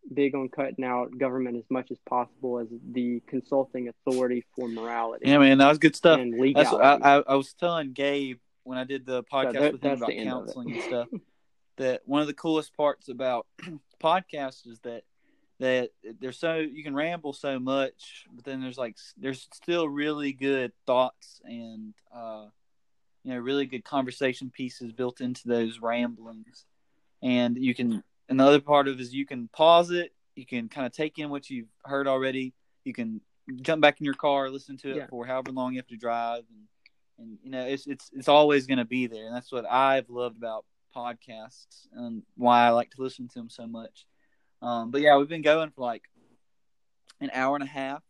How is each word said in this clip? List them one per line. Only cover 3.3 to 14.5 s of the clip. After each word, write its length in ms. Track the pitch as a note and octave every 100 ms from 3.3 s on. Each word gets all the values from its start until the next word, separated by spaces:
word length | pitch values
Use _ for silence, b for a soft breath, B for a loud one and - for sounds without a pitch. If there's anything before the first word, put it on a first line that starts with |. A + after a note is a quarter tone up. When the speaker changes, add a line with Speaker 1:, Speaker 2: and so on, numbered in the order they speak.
| C3 - C#3 C3 C3 B2
Speaker 1:
authority 560 | - - B2+ B2+ B2 - -
for 120 | B2
morality 600 | A2+ A2+ A#2 A#2 A2+ -
Speaker 2:
Yeah, 100 | C#3+
man, 180 | C#3 C3+
that 100 | C#3
was 80 | D3+
good 160 | D#3 -
stuff. 240 | E3+ D#3
Speaker 1:
and 140 | B2 A#2 C3 C#3
Speaker 2:
That's 160 | D3
what 100 | -
Speaker 1:
legality. 220 | C3 C#3+
Speaker 2:
I, 140 | C3+ C#3+
I, 60 | -
I 80 | C#3
was 180 | C3+
telling 400 | - F3 E3+ C#3+
Gabe 460 | B2+ C#3 C#3+ C#3 B2 _ _
when 140 | - B2+
I 60 |
did 220 | B2+ C3+ B2+
the 180 | B2+
Speaker 1:
So 60 | A#2+
Speaker 2:
podcast 220 | C#3 C3+
Speaker 1:
that, 180 | A#2+ D3
Speaker 2:
with 100 | C3+
him 60 | C#3+
Speaker 1:
that's 100 | C3+
Speaker 2:
about 60 | A#2
Speaker 1:
the 40 | -
end 120 | B2
of 60 | B2+
it. 40 | -
Speaker 2:
counseling 260 | C3 A#2+
and 80 | A#2
stuff, 260 | - B2 A#2+ G#3+ _ _
<laughs> 340 | _ _ _ -
that 240 | C3 B2 -
one 160 | C#3+
of 60 | D3+
the 60 | C#3+
coolest 400 | E3 D#3 D3+ -
parts 320 | D3 C#3 -
about 380 | B2 C3 B2 - _
<clears throat> 440 | F3 D#3 _ _
podcasts 640 | D#3+ F3+ F#3 D3+ C3+